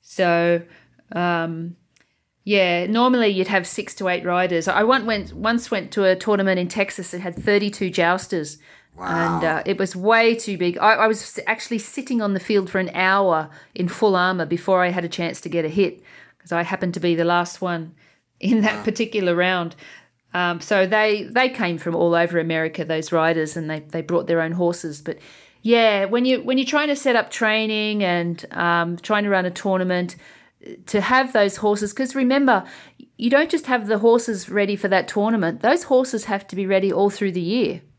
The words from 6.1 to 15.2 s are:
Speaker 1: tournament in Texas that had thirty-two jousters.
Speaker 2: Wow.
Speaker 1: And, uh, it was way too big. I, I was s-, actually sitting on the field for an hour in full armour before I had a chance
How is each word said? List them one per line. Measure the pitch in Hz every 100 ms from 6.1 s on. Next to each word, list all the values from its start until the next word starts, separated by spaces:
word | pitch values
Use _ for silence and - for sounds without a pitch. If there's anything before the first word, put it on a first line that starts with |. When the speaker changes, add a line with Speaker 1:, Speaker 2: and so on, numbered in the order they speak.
| 185
Speaker 1:
tournament | 214 202 190 185
in | 180
Texas | 214 196 - 180
that | 180
had | 185 170
thirty-two | - 202 202 202 190
jousters. | 180 170 185 - 175 147 - - - _ -
Speaker 2:
Wow. | - 165 170 170
Speaker 1:
And, |
uh, | 165 156
it | - 190
was | 190 180
way | 196 226 233
too | 226 220 185
big. | 175 175
I, | 208
I | 220 220
was | 214 - -
s-, | -
actually | 220 - 226
sitting | - - 269 240
on | 208
the | 190
field | - 208 180
for | 196
an | 185
hour | - 185 196 190 160 151 - -
in | - 180
full | - 214 190
armour | 180 185
before | 151 170 - 185
I | 180
had | 180
a | 170
chance | -